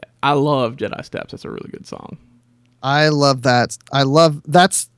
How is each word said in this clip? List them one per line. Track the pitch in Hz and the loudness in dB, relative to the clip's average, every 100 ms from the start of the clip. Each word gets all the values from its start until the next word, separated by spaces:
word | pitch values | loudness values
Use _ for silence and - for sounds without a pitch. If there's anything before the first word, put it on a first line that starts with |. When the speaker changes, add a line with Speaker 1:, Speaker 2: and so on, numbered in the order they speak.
| - - | -20 -6
Speaker 1:
I | 139 | -2
love | 143 147 139 117 131 | 0 0 -2 -4 -6
Jedi | 104 - | -10 -10
Steps. | - - - | -12 -12 -12
That's | - | -16
a | - | -14
really | - - | -14 -14
good | - - | -18 -16
song. | - - - _ _ _ _ _ _ | -18 -18 -20 _ _ _ _ _ _
Speaker 2:
I | 135 143 156 | -2 2 2
love | 147 139 131 | 4 2 2
that. | 127 123 117 - - | 2 2 0 -6 -6
I | 139 | -2
love, | 135 151 165 143 156 | 2 4 4 2 0
that's | 175 185 - - | 4 4 0 -8